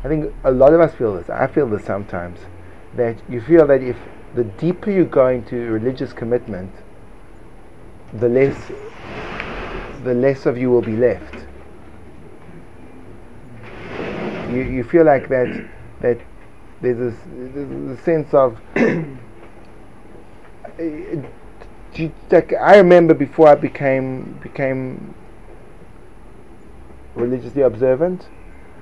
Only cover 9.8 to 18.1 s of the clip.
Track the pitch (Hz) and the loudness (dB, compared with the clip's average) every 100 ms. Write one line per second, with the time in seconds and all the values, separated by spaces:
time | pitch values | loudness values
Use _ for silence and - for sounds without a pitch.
9.8 | - - 120 123 135 135 156 120 127 123 | -12 -10 -4 0 0 0 -2 -2 2 2
10.8 | 110 110 120 95 - - - - - - | 2 0 0 0 -8 -16 -18 -18 -20 -20
11.8 | - - - - - - - - - - | -20 -20 -20 -20 -20 -20 -20 -20 -20 -20
12.8 | - - - - - - - - - - | -20 -20 -20 -20 -20 -20 -20 -20 -20 -18
13.8 | - - - - - - - 120 127 127 | -14 -12 -10 -8 -8 -8 -6 -4 -4 -6
14.8 | 120 170 160 139 - 131 120 101 - - | 0 4 6 4 2 -2 -2 -4 -12 -18
15.8 | - - 127 117 - - - - - - | -20 -6 -2 -2 -6 -20 -20 -20 -20 -8
16.8 | 127 117 123 113 - 127 127 131 139 135 | -4 -2 -4 -8 -16 -16 -14 -12 -12 -10
17.8 | 139 123 - | -10 -8 -2